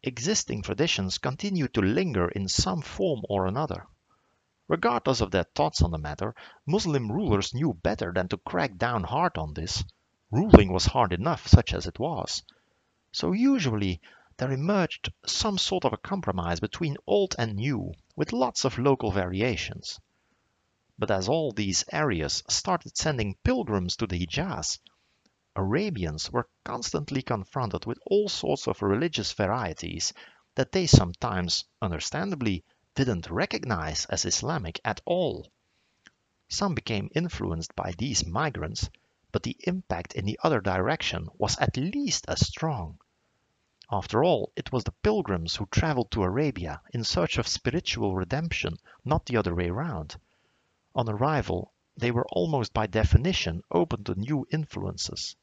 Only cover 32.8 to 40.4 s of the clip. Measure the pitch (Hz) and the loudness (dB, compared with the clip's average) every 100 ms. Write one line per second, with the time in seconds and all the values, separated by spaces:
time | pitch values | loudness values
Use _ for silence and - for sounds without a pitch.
32.8 | _ - 127 92 - 87 190 220 - 95 | _ 0 2 0 -2 -2 -2 -2 -2 -2
33.8 | 78 78 - 95 92 - 117 165 85 - | -2 -4 -4 -2 0 0 0 -2 -4 -6
34.8 | - 104 - 175 160 - - _ _ _ | -4 -4 -2 0 0 -4 -10 _ _ _
35.8 | _ _ - _ _ _ _ - 202 160 | _ _ -20 _ _ _ _ -2 0 -2
36.8 | - 113 101 151 175 - 98 82 - - | -2 -2 0 -2 -4 -4 -4 -4 -6 -6
37.8 | - 85 143 104 82 95 156 113 - - | -6 -4 -2 -2 -2 -2 -2 -4 -6 -6
38.8 | - - _ _ _ 104 120 - - 185 | -8 -8 _ _ _ -4 -4 -4 -4 -4
39.8 | - 85 85 - 98 - | -4 -6 -4 -4 -4 0